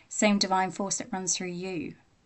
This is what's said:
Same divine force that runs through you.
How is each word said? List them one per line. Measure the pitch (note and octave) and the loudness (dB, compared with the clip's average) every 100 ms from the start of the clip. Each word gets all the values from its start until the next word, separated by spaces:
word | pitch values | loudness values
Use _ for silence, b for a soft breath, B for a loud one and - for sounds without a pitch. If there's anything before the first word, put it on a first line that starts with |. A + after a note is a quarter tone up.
| B | B
Same | - G#3+ G3+ | 2 4 4
divine | F#3+ F#3 F#3+ | 4 2 2
force | - G3 - | -2 -4 -4
that | - | -4
runs | F#3+ F#3 - | -4 -2 -2
through | F3+ | -2
you. | F3 F#3 F3+ - - _ _ | -6 -6 -6 -6 -10 _ _